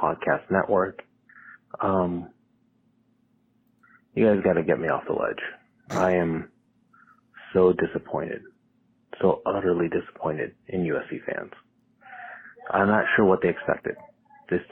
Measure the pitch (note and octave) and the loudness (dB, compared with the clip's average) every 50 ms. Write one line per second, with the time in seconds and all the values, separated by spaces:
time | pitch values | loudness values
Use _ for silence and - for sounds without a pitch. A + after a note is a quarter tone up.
0 | - D#2 D#2 - - D#2+ D2+ D#2 - - F#2 F#2+ - - G#2 F#2 F#2+ F#2+ - - | -2 -2 -2 -2 -2 0 -2 -2 0 0 0 0 2 2 2 2 2 0 -4 -10
1 | - _ _ _ _ - - - - - - - _ _ - - - G2 F#2+ F#2+ | -18 _ _ _ _ -20 -20 -20 -20 -20 -20 -20 _ _ -10 -4 -2 0 2 2
2 | F2+ F2 F2 F2 E2 - - _ _ _ _ _ _ _ _ _ _ _ _ _ | 0 0 -2 -4 -8 -10 -16 _ _ _ _ _ _ _ _ _ _ _ _ _
3 | _ _ _ _ _ _ _ _ _ _ _ _ _ _ _ _ _ _ - _ | _ _ _ _ _ _ _ _ _ _ _ _ _ _ _ _ _ _ -20 _
4 | _ _ _ - A2+ A2 G#2 G2 F#2 F#2+ F2+ E2 D#2+ - D#2 - E2 D#2 C2+ - | _ _ _ 2 4 4 4 4 4 2 2 2 2 2 0 0 0 0 -2 -2
5 | - - - - - - - - - - - - _ _ _ _ _ - - F#2+ | -2 -4 -4 -2 -2 -4 -4 -6 -10 -12 -14 -16 _ _ _ _ _ -6 -2 0
6 | F#2 F#2 F#2 F2+ F2 E2 D#2+ D#2+ - - _ _ _ _ _ _ _ _ _ _ | 2 2 2 2 2 0 -2 -4 -6 -10 _ _ _ _ _ _ _ _ _ _
7 | _ _ _ _ _ _ _ - - - - F#2+ F#2 F2+ F2 - - E2 - - | _ _ _ _ _ _ _ -20 -14 -2 2 4 6 6 6 4 0 -2 -2 -6
8 | - - - D2 D2 - - - - - - _ _ _ _ _ _ _ _ _ | -8 -6 -6 -6 -6 -6 -8 -10 -12 -18 -20 _ _ _ _ _ _ _ _ _
9 | _ _ - - - F#2+ F#2 - - - G2 G2+ F#2+ F2+ F2 F2 E2+ E2+ - - | _ _ -4 0 2 2 2 2 0 -2 -2 0 0 2 2 2 0 0 -2 -4
10 | - - - - - D#2+ D#2 D2+ A#1 - - _ _ - - F#2 F2 D#2+ C#2+ C2 | -4 -6 -10 -8 -6 -4 -4 -4 -6 -8 -10 _ _ -6 -4 -2 -2 -2 -2 -4
11 | C2 - C2 - - - - - - - - - _ _ _ _ _ _ _ _ | -4 -8 -10 -10 -8 -8 -8 -8 -8 -12 -16 -20 _ _ _ _ _ _ _ _
12 | - - - - - - - - - - - - - - - F#2+ G2 G2+ G#2+ G#2+ | -20 -20 -18 -18 -16 -16 -18 -18 -20 -20 -20 -16 -8 -4 0 2 2 4 2 2
13 | - - - - G#2+ F#2+ F#2+ F2+ - F2+ E2 - - - D2+ - - - - - | 2 2 2 4 4 4 4 4 2 0 0 0 -2 -2 -4 -2 -4 -8 -10 -10
14 | - - _ _ _ _ - - - - F2+ F2 - - | -14 -20 _ _ _ _ -20 -20 -6 -4 -4 -4 -4 -6